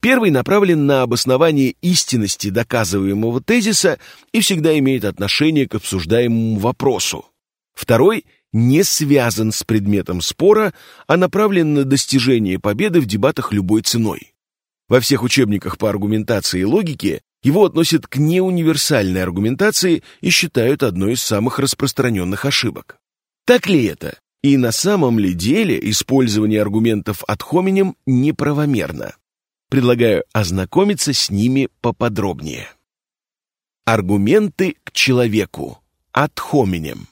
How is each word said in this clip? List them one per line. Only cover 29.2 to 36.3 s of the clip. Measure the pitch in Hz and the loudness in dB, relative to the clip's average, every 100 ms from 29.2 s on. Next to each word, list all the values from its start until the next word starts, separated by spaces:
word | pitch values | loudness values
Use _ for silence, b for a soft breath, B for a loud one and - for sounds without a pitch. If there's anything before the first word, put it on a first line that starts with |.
| _ _ _ _ _ | _ _ _ _ _
Предлагаю | 131 123 120 117 95 - | 0 2 2 2 0 -2
ознакомиться | 110 92 92 92 160 202 196 - | -4 -2 -2 -2 0 0 0 -2
с | 131 - | -2 -2
ними | 101 117 135 135 _ | 0 0 0 -2 _
поподробнее. | 120 - 120 104 98 85 76 60 - - _ _ _ _ _ _ _ _ _ _ - | -6 -2 -4 -2 -4 -4 -10 -12 -14 -20 _ _ _ _ _ _ _ _ _ _ -2
Аргументы | 113 92 101 101 196 208 - 190 - | 0 2 0 4 2 2 -2 -4 -4
к | - | -12
человеку. | - - 123 120 107 101 - 71 - _ _ _ | -4 0 2 2 0 -2 -6 -12 -12 _ _ _
Ad | - 147 | -2 -2